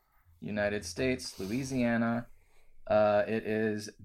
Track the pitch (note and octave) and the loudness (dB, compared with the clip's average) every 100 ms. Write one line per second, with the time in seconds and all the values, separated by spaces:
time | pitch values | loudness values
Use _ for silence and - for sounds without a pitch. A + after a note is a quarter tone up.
0 | _ _ _ _ - G#2 G#2 G#2 F2+ - | _ _ _ _ -6 0 0 0 -6 -2
1 | C3 B2+ - - F#2+ B2 C3+ C3 A#2+ A#2 | 0 0 -4 -8 -4 -4 -2 0 2 2
2 | A#2 A#2 - - _ - - - - G#2+ | 0 -2 -6 -16 _ -20 -20 -18 2 4
3 | G#2 G#2 G2+ A2 G#2+ A2 A2 G#2 G#2 - | 6 4 2 0 0 0 0 -2 -6 -14